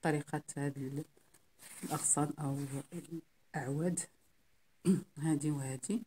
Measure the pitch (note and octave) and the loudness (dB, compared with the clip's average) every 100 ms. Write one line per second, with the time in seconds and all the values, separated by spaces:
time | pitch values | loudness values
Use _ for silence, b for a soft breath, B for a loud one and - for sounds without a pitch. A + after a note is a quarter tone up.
0 | E3 D3+ - D3+ - - C#3+ C#3 C3+ C#3 | 2 2 0 -6 -4 -2 -2 -2 -4 -4
1 | D#3 _ _ - _ _ - - - D3+ | -8 _ _ -20 _ _ -18 -12 -4 0
2 | - - D3+ D3+ C#3+ C#3 C#3 C3+ - F3 | 4 4 4 2 -2 -2 -2 -6 -6 -10
3 | - E3 - _ _ D#3 C3 C#3+ F3 E3 | -8 -10 -12 _ _ -4 -2 2 2 0
4 | - _ _ _ _ _ _ _ E3+ F#3 | -4 _ _ _ _ _ _ _ 4 4
5 | - - D#3 D3+ D3+ D3 C3+ C3+ - G#3+ | 2 -4 2 2 2 0 -2 -6 -2 -2